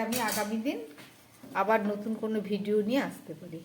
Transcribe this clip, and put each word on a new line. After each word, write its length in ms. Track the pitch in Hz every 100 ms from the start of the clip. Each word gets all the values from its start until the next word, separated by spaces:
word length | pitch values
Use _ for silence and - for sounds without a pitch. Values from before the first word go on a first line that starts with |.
আমি 120 | 220 240 214
আগামী 280 | 202 208 226 247
দিন 120 | 427 - - - - - - - 185
আবার 200 | 196 220 202
নতুন 220 | 202 226 220
কোনো 160 | 220 220 190
ভিডিও 260 | 202 208 214 208
নিয়ে 140 | 269 180
আসতে 240 | - - 156
পারি। 200 | 175 160